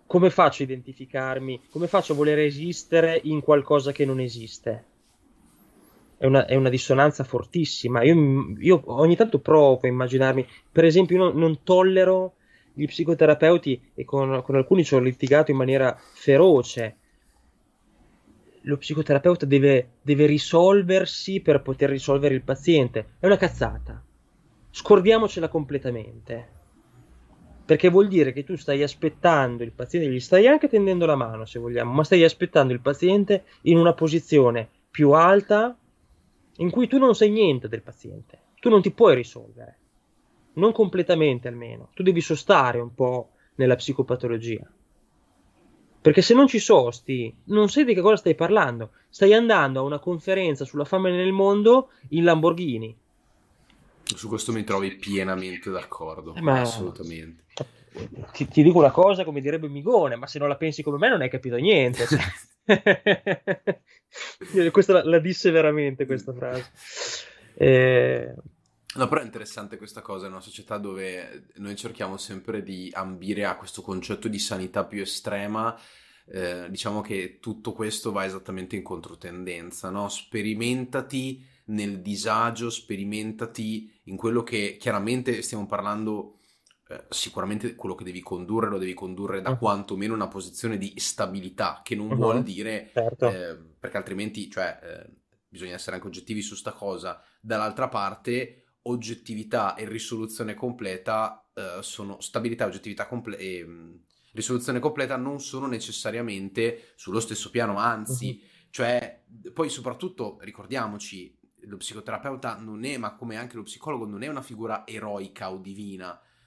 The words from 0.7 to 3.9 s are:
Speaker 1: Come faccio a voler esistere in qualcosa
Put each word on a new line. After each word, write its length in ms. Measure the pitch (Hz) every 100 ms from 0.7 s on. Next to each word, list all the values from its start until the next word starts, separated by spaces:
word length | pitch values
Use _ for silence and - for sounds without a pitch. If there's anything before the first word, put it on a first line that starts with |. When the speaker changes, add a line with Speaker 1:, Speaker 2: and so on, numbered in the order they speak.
| 127 135 131 131 135 131 131 131 123 _
Speaker 1:
Come 160 | 151 175
faccio 260 | 196 -
a 40 | 147
voler 240 | 151 151
esistere 800 | 147 143 170 - - 165 165 165
in 180 | 151 151
qualcosa 520 | 151 147 - 147 135